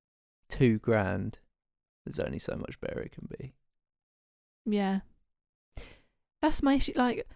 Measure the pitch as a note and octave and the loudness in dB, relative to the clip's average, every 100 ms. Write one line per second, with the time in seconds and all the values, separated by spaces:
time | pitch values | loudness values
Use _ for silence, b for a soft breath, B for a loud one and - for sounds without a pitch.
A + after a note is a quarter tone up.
0 | _ _ _ _ - - B2+ A2 - A2 | _ _ _ _ -8 2 4 4 2 0
1 | F#2 G2 G2+ - _ _ _ _ _ _ | 0 -2 -6 -10 _ _ _ _ _ _
2 | - - - - - - - - - - | -10 -6 -6 -6 -8 -8 -10 -10 -8 -8
3 | - - - - C3 - _ _ _ _ | -10 -12 -14 -12 -14 -16 _ _ _ _
4 | _ _ _ _ _ _ A3+ G#3 G3 G3 | _ _ _ _ _ _ -2 0 2 0
5 | - _ _ _ _ _ _ B B B | -4 _ _ _ _ _ _ B B B
6 | B B _ _ D#4 - C#4 C#4 D4+ - | B B _ _ 2 4 4 4 4 2
7 | B3 A3+ - | 2 0 -6